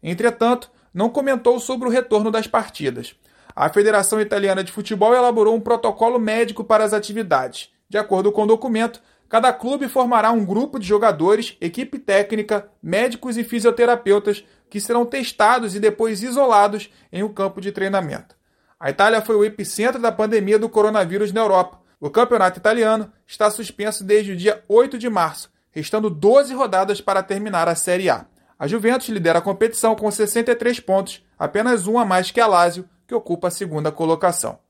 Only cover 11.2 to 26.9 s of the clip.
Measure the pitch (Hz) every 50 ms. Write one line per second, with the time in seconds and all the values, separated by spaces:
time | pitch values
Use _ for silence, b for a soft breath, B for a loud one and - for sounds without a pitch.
11.2 | 160 185 214 226 226 - - _ - 170 170 233 262 - - 269 - - 196 196
12.2 | 202 202 226 214 208 208 214 202 202 - _ _ - 160 180 202 233 262 233 233
13.2 | - 254 226 226 233 240 240 240 214 240 220 240 240 240 240 233 240 196 202 208
14.2 | 202 208 202 208 b b b b b b - 208 196 - 233 240 240 240 262 277
15.2 | 240 - - - 214 214 247 254 233 208 185 208 202 214 208 - 226 226 220 185
16.2 | 214 262 240 277 277 254 226 202 202 208 202 214 - b b b b b - 175
17.2 | 202 214 208 - 196 190 190 - 185 202 202 - 190 196 196 190 180 147 - -
18.2 | - _ _ _ _ _ _ _ _ _ _ _ - 135 143 - 196 214 226 220
19.2 | 214 - 226 208 208 214 208 - 196 - - - 214 247 247 247 233 233 226 -
20.2 | 214 214 226 220 196 196 214 214 208 226 - 214 208 214 214 214 190 165 180 202
21.2 | 214 202 185 220 226 208 190 185 180 180 - _ _ _ _ _ 147 147 147 214
22.2 | 247 240 240 214 190 180 180 - - 214 226 240 226 220 220 220 214 - _ _
23.2 | _ _ - - 214 214 208 - 220 175 - - 202 214 208 - 202 190 208 214
24.2 | 214 196 190 175 180 208 208 - _ _ 202 226 254 277 277 240 220 247 220 190
25.2 | 170 156 - - - _ _ _ _ _ _ 160 151 - - 214 214 214 170 151
26.2 | 151 202 240 277 285 254 262 254 269 220 190 185 196 190